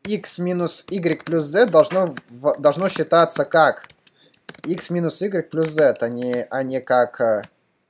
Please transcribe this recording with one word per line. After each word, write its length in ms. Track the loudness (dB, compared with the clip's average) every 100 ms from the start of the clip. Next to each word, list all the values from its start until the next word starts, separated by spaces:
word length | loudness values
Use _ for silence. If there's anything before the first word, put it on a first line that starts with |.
| -6
x 320 | -6 -6 -6
минус 480 | -4 -2 -4 -6 -8
y 340 | -4 -2 -2 -2
плюс 180 | -4
z 220 | 0 2 4
должно 500 | 4 4 2 -2 -4 -16
в-, 280 | -6 -2 2
должно 300 | 0 2 -2
считаться 560 | -2 2 4 4 0
как 420 | 0 4 4 2 -8 -20 -20 _ _ _ -20 -10
x 260 | -6 -6 -4
минус 320 | -2 -2 -2
y 220 | -4 -4
плюс 240 | -4 -2 0
z, 300 | 4 2 2
а 100 | -4
не, 380 | -4 -4 -4 -4
а 140 | -6
не 160 | -4 -4
как, 400 | 2 2 2 0
э, 220 | 0 0 -4 _ _ _